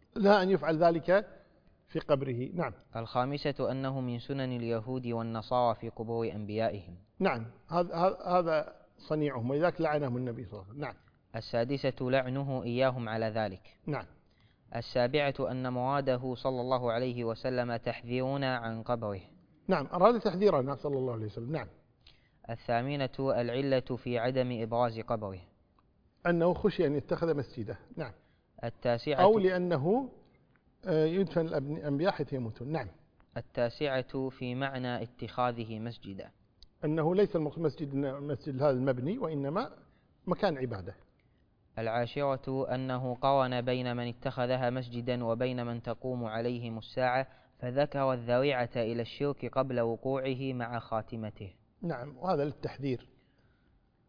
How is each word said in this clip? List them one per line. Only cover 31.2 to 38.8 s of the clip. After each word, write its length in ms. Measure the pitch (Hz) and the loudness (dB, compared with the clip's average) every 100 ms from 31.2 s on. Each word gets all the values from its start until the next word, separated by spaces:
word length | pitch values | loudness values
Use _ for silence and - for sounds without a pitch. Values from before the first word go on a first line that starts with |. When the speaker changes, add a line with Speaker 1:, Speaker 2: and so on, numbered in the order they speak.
| 190 175 165 | 0 0 0
Speaker 1:
الأنبياء 640 | 160 139 156 151 139 190 | -2 -2 -4 -2 0 0
حيث 220 | 190 143 | 0 -2
يموتون. 340 | 131 113 - 123 | -4 -4 -6 -6
نعم. 200 | 156 101 - _ _ _ 117 | -4 -6 -12 _ _ _ -12
Speaker 2:
التاسعة: 920 | - - 120 - 147 131 127 135 131 | -6 0 0 0 -2 0 -2 -4 -4
في 260 | - 123 127 | -4 -4 -2
معنى 480 | 139 131 123 120 | -2 -2 -4 -4
اتخاذه 760 | 120 - 117 - 123 117 113 110 | -6 -8 -6 0 0 0 -6 -6
مسجدا. 520 | 117 117 101 95 - _ _ _ - _ 156 | -8 -8 -12 -12 -14 _ _ _ -20 _ -2
Speaker 1:
أنه 300 | 160 156 185 | 2 2 4
ليس 200 | 196 175 | 4 2
المقصود 280 | 151 165 | -2 -2
مسجد، 320 | 165 - 143 135 | -2 -2 -6 -4
مسجد 680 | 139 139 147 139 156 131 | -4 -4 -6 -6 -6 2
هذا 140 | 147 | 2
المبني، 400 | 127 | 4